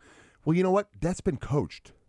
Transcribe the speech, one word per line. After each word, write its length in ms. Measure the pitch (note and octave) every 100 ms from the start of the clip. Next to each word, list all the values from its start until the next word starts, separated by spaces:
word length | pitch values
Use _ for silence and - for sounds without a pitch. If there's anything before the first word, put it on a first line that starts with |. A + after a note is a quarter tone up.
| - - - _ -
well, 100 | E3+
you 80 |
know 80 | F#3
what? 180 | G3 G3+ -
That's 220 | E3 F#3+
been 160 | G3 C#3
coached. 540 | - D3 F#2+ - - -